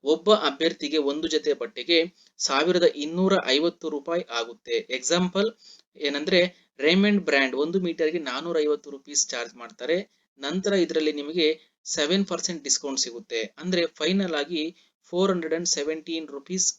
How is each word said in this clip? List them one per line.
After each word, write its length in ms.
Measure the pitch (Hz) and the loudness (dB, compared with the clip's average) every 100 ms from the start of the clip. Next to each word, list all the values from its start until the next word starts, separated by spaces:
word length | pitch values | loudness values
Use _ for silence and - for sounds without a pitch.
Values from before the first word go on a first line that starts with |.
ಒಬ್ಬ 300 | 135 156 208 214 | 2 2 6 4
ಅಭ್ಯರ್ಥಿಗೆ 540 | 151 - 160 175 147 156 | 4 0 -2 -2 -2 0
ಒಂದು 280 | 139 147 160 | 0 -2 -2
ಜೊತೆ 240 | 151 151 | -2 0
ಬಟ್ಟೆಗೆ 440 | 139 117 123 123 170 170 _ _ _ | -2 -4 -10 2 2 2 _ _ _
ಸಾವಿರದ 460 | - 139 160 180 170 147 | -2 0 2 4 4 2
ಇನ್ನೂರ 380 | 147 170 190 190 - | -6 0 2 2 2
ಐವತ್ತು 400 | 135 165 - 160 | 2 2 -2 -8
ರೂಪಾಯಿ 360 | 147 139 170 - | -8 -4 -4 -4
ಆಗುತ್ತೆ. 460 | 117 117 113 - 117 - | -6 -6 -10 -4 -4 -2
ಎಕ್ಸಾಂಪಲ್ 580 | 127 127 170 185 190 214 - - - _ - | -6 0 2 2 0 -2 -4 -20 -20 _ -6
ಏನಂದ್ರೆ 440 | 147 143 151 160 180 - _ - | -4 -2 2 2 2 -2 _ -2
ರೇಮಂಡ್ 440 | 143 185 202 202 | 4 4 4 2
ಬ್ರ್ಯಾಂಡ್ 300 | 185 139 135 | 2 2 2
ಒಂದು 240 | 131 151 185 | 0 0 0
ಮೀಟರ್‌ಗೆ 380 | 180 165 156 170 | -2 0 0 0
ನಾನೂರೈವತ್ತು 720 | 143 127 170 160 151 147 147 | -4 -6 -2 0 2 0 -4
ರೂಪೀಸ್ 320 | 139 143 143 - | -18 -6 -4 -2
ಚಾರ್ಜ್ 260 | 123 117 | -4 -8
ಮಾಡ್ತಾರೆ. 440 | 120 117 113 127 175 208 _ _ _ | -10 -18 -10 -2 -2 -2 _ _ _
ನಂತರ 320 | 139 175 196 | -6 -2 0
ಇದರಲ್ಲಿ 400 | 196 165 156 151 | 2 2 0 0
ನಿಮಗೆ 340 | 147 147 170 156 156 _ _ - | -2 -4 0 2 0 _ _ -8
ಸೆವೆನ್ 400 | - 147 190 196 | -2 0 2 0
ಪರ್ಸೆಂಟ್ 380 | 175 - 165 | -2 -4 -8
ಡಿಸ್ಕೌಂಟ್ 360 | 147 - 143 135 | -2 -2 -2 -4
ಸಿಗುತ್ತೆ. 400 | 123 117 107 117 104 - | -4 -6 -8 -6 -6 -8
ಅಂದ್ರೆ 240 | 175 180 165 | -2 0 0
ಫೈನಲ್ 400 | - 156 196 185 | -2 0 0 0
ಆಗಿ 280 | 156 147 170 160 - _ _ _ | -2 -2 -4 -4 -8 _ _ _
ಫೋರ್ 180 | 175 190 | 0 2
ಹಂಡ್ರೆಡ್ 240 | 180 160 | 2 0
ಅಂಡ್ 140 | 160 175 | -2 -2
ಸೆವೆಂಟೀನ್ 600 | - 143 160 156 165 151 | -2 -2 -4 -6 -8 -8
ರುಪೀಸ್ 400 | 139 139 185 - | -12 -8 -2 -2